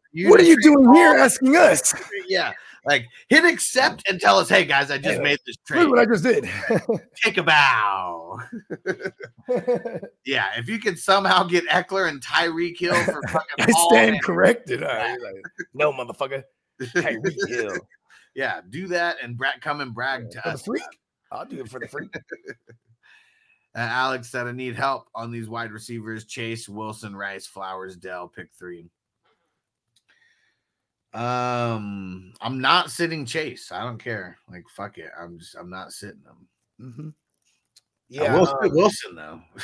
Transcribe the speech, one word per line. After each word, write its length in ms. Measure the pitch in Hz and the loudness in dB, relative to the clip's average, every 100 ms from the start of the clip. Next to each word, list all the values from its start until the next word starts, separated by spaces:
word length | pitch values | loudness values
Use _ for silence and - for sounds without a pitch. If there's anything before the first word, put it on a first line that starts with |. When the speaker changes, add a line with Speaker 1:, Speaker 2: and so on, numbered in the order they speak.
| _ | _
Speaker 1:
you 180 | 160 190 | 0 8
Speaker 2:
What 100 | 381 | 10
are 40 | |
Speaker 1:
to 40 | 339 | 10
Speaker 2:
you 80 | 277 | 10
Speaker 1:
trade 60 | 302 | 10
Speaker 2:
doing 200 | 285 247 | 10 10
here 200 | 302 330 | 10 10
Speaker 1:
Hall, 80 | 277 | 8
Speaker 2:
asking 320 | 254 - 262 330 | 4 4 4 6
us? 380 | 311 233 - - - 403 185 | 6 6 0 -2 -8 -12 -4
Speaker 1:
Yeah, 260 | 185 135 - - - | -2 -4 -8 -18 -10
like, 220 | 131 139 120 - - | 0 0 -2 -10 4
hit 160 | 311 | 6
accept 640 | 339 - - 254 277 - 196 | 6 2 -2 0 0 0 -6
and 80 | 185 | 0
tell 180 | 208 196 | 4 4
us, 100 | 165 | 4
"Hey, 160 | 196 | 2
guys, 260 | 143 139 143 | 4 0 0
I 80 | 143 | -4
just 200 | 139 104 | -4 -2
Speaker 2:
Yeah. 40 | |
Speaker 1:
made 160 | 143 147 - | 0 -2 -4
this 100 | 120 - | -16 -4
Speaker 2:
Look 200 | 330 311 | 0 4
what 60 | 240 | 4
Speaker 1:
trade." 120 | 226 | 4
Speaker 2:
I 40 | |
just 120 | 208 | 2
did. 240 | 226 214 - - - 214 - 214 - | 2 0 -2 -6 -2 -2 -2 -6 -8
<laughs> 120 | - | -4
Speaker 1:
Take 140 | 226 185 | -4 0
a 60 | |
bow. 960 | 160 151 139 117 101 95 90 85 82 107 117 233 - - 185 | 2 4 4 4 0 -2 -6 -8 -12 -14 -14 -14 -14 -12 -8
<laughs> 340 | - 185 - - _ - | -8 -10 -14 -20 _ -8
Speaker 2:
<laughs> 520 | 247 247 240 226 196 - _ 131 | -6 -4 -4 -6 -12 -16 _ -6
Speaker 1:
Yeah, 240 | 131 98 113 | -2 -2 -4
if 120 | 123 | -8
you 100 | 220 | -6
could 200 | 202 160 | -6 -4
somehow 460 | - 196 190 185 | 2 2 4 2
get 220 | 185 175 165 | 2 0 0
Eckler 400 | 165 175 190 175 | -2 -2 -4 -4
and 120 | 143 | -6
Tyreek 580 | - 156 170 160 175 170 | -4 -2 -2 -2 -6 -4
Hill 160 | 175 175 | -2 0
for 160 | 190 147 | -2 -4
Speaker 2:
<laughs> 60 | - | -4
Speaker 1:
fucking 320 | 160 - - | -6 -6 -2
Speaker 2:
I 100 | - | 2
Speaker 1:
Hall 180 | 226 170 | 4 6
Speaker 2:
stand 240 | 226 156 - | 6 6 0
Speaker 1:
and 60 | |
Speaker 2:
corrected. 600 | - 170 185 233 - 131 | -2 2 2 2 -4 -6
All 60 | 151 | -4
right, 220 | 117 117 123 | -4 -6 -8
Speaker 1:
Yeah. 100 | 107 | -12
Speaker 2:
like, 100 | 95 - - - | -16 -18 -18 -12
"No, 180 | 135 151 | -2 -2
motherfucker. 500 | 131 120 107 135 135 - _ | -2 -8 -8 -8 -8 -12 _
Speaker 1:
<laughs> 180 | _ - | _ -14
Speaker 2:
Tyreek 640 | 123 175 160 113 185 - - | -6 -2 -2 -2 -6 -6 -6
Hill." 300 | 120 107 90 - _ _ _ _ | -6 -6 -8 -12 _ _ _ _
Speaker 1:
Yeah, 260 | 135 127 85 87 | -8 -6 -8 -10
do 200 | 143 190 | -12 -6
that 280 | 175 170 - | -4 -4 -6
and 140 | 123 120 | -10 -6
bra-, 200 | 135 127 | -6 -6
come 200 | 156 147 | -8 -8
and 140 | 131 | -8
brag 300 | 113 131 131 | -8 -8 -8
Speaker 2:
Yeah, 40 | 117 | -12
Speaker 1:
to 100 | 117 | -12
Speaker 2:
for 60 | 165 | -10
the 60 | |
Speaker 1:
us 100 | 151 | -10
Speaker 2:
freak? 180 | 202 247 | -8 -10
Speaker 1:
about 100 | - | -10
it. 60 | - _ _ - | -20 _ _ -16
Speaker 2:
I'll 140 | 123 220 | -14 -14
do 140 | 139 | -14
it 60 | 120 | -14
for 80 | 127 | -14
the 80 | - | -14
freak. 220 | 147 - | -14 -14
Speaker 1:
<laughs> 60 | 160 - - - 123 _ 117 _ _ _ _ _ _ _ _ _ | -16 -16 -20 -18 -20 _ -20 _ _ _ _ _ _ _ _ _
Uh, 140 | - 117 | -10 -6
Alex 400 | 123 131 131 120 | -2 -4 -4 -8
said, 200 | 123 120 | -8 -8
"I 40 | |
need 220 | 123 127 | -8 -10
help 340 | 117 135 131 _ | -4 -4 -4 _
on 160 | 113 117 | -14 -12
these 180 | 117 107 | -12 -10
wide 220 | 117 117 | -10 -12
receivers, 540 | 107 - 117 110 113 | -14 -14 -14 -12 -14
Chase, 440 | 110 - 113 113 107 | -14 -12 -10 -10 -12
Wilson, 460 | 104 107 107 107 | -12 -12 -12 -14
Rice, 320 | 98 98 95 - | -12 -12 -12 -16
Flowers, 500 | 98 95 95 95 90 | -14 -12 -12 -14 -16
Dell, 300 | 92 90 87 | -14 -14 -14
pick 240 | - 87 _ | -18 -20 _
three." 320 | 90 87 85 _ _ _ _ _ _ _ _ _ _ _ _ _ _ _ _ _ _ _ _ _ _ | -18 -18 -20 _ _ _ _ _ _ _ _ _ _ _ _ _ _ _ _ _ _ _ _ _ _
Um, 1200 | 110 120 123 123 123 120 113 104 101 92 92 92 - | -8 -6 -4 -4 -4 -4 -4 -8 -10 -10 -14 -16 -12
I'm 200 | 117 131 | -8 -2
not 300 | 131 175 170 | 0 2 0
sitting 360 | - 165 160 123 | -4 -6 -6 -8
Chase. 460 | 160 151 - - | -8 -8 -10 -14
I 100 | 92 | -10
don't 140 | 120 117 | -10 -10
care. 340 | 123 107 90 - _ | -10 -10 -10 -18 _
Like, 140 | 90 - | -20 -20
fuck 240 | - 101 - | -16 -16 -16
it. 120 | 80 - | -20 -18
I'm 200 | 85 85 | -18 -18
just, 180 | 82 85 | -20 -20
I'm 140 | 90 | -18
not 220 | 92 95 | -16 -18
sitting 300 | - 104 104 | -18 -18 -20
him. 240 | 71 _ _ _ _ _ | _ _ _ _ _ _
Speaker 2:
Mm-hmm. 280 | 127 120 156 | -20 -18 -18
Speaker 1:
I 40 | 151 _ _ _ _ _ _ _ _ _ 131 | -20 _ _ _ _ _ _ _ _ _ -4
Speaker 2:
Yeah, 140 | - - | 0 4
Speaker 1:
will 80 | 165 | 2
sit 240 | 139 180 | 2 0
Speaker 2:
um, 60 | 147 | 2
Speaker 1:
Wilson, 380 | 202 - - | 2 0 -12
though. 260 | - - - _ - | -16 -18 -20 _ -18